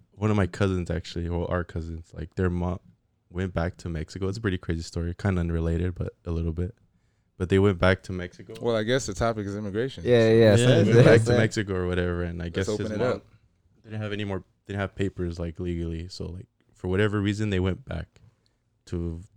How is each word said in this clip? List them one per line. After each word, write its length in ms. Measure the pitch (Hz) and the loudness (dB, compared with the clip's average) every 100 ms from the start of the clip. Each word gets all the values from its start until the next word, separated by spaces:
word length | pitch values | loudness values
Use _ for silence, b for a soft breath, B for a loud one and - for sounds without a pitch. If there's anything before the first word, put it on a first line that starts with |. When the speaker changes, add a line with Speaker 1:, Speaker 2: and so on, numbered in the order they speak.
| _ | _
Speaker 1:
one 180 | - 107 | -4 0
of 60 | 104 | 2
my 100 | 90 | 0
cousins 420 | - 101 92 87 | 0 0 0 -2
actually, 380 | 85 - 85 85 | -6 -6 -8 -4
well, 180 | 85 87 | -4 -2
our 140 | 90 | -4
cousins, 480 | 85 82 82 80 - | -4 -8 -8 -12 -14
like, 220 | 82 82 | -14 -10
their 160 | - 92 | -2 0
mom 300 | 87 90 92 _ _ _ _ _ | 0 -2 -4 _ _ _ _ _
went 240 | 87 95 | -6 -4
back 220 | 87 85 - | -2 -4 -4
to 100 | 90 | -8
Mexico. 380 | 78 80 92 95 | -8 -8 -6 -6
It's 100 | 110 | -4
a 20 | |
pretty 180 | 104 90 | -2 -2
crazy 240 | - 82 | -4 -6
story, 320 | 82 85 85 87 | -6 -6 -6 -4
kinda 240 | 101 90 | -2 0
unrelated, 540 | 85 82 82 85 90 | 0 -2 0 0 -2
but 200 | 87 - - | -4 -8 -10
a 60 | 87 | -6
little 200 | 82 82 | -4 -4
bit. 240 | 82 90 - _ _ _ _ _ - | -4 -6 -8 _ _ _ _ _ -8
But 100 | 87 | 2
they 100 | 95 | 4
went 200 | 101 87 | 4 4
back 240 | 92 95 | 4 2
to 80 | - | -2
Mexico. 420 | 90 90 - 98 110 | -10 -10 -14 -18 -8
Speaker 2:
Well, 140 | 120 113 | -2 -2
I 60 | |
guess 220 | 107 131 110 | 0 -2 -2
the 80 | |
topic 320 | 98 117 107 101 | -4 -2 -2 -4
is 80 | 101 | -6
immigration. 480 | 104 101 131 - | -6 -4 -6 -4
Speaker 3:
Yeah, 260 | 113 120 113 | 2 4 6
yeah, 180 | 113 110 | 8 8
Speaker 4:
Yeah. 40 | 101 | 8
Speaker 3:
so 280 | 123 117 | 6 6
Speaker 1:
They 80 | 104 | 6
went 100 | 117 | 8
back 180 | 147 117 | 8 8
to 80 | 113 | 6
Speaker 3:
yeah. 60 | 120 | 2
Speaker 1:
Mexico 360 | 110 113 98 | 2 0 -2
or 120 | 92 90 | -2 0
whatever, 360 | 90 90 87 | 0 0 -2
and 180 | 87 85 | -4 -6
I 60 | 85 | -6
Speaker 2:
Let's 100 | 87 | -4
Speaker 1:
guess 120 | 98 | -2
Speaker 2:
open 180 | 107 101 | -2 -4
Speaker 1:
his 60 | |
Speaker 2:
it 60 | 107 | -2
Speaker 1:
mom 180 | 123 101 | -2 -4
Speaker 2:
up. 100 | - _ _ _ _ _ | -8 _ _ _ _ _
Speaker 1:
didn't 160 | 113 107 | -14 -8
have 120 | 107 | -6
any 120 | 104 | -6
more, 180 | 101 92 - _ - | -6 -6 -10 _ -10
didn't 140 | 101 | -6
have 140 | 95 | -6
papers, 440 | - 98 - 87 82 | -4 -6 -4 -6 -6
like, 220 | 85 82 | -8 -6
legally, 480 | 90 85 82 82 90 | -6 -4 -4 -6 -10
so, 180 | - 82 | -12 -12
like, 200 | 87 - _ _ | -12 -18 _ _
for 160 | _ 92 | _ -2
whatever 320 | 92 104 104 | 2 2 2
reason 300 | 101 101 107 | 0 0 -2
they 100 | 92 | 0
went 240 | 92 92 | 0 -2
back 360 | - 82 - _ _ _ _ _ _ _ - | -8 -10 -12 _ _ _ _ _ _ _ -10
to, 340 | 87 85 82 92 | -6 -6 -8 -14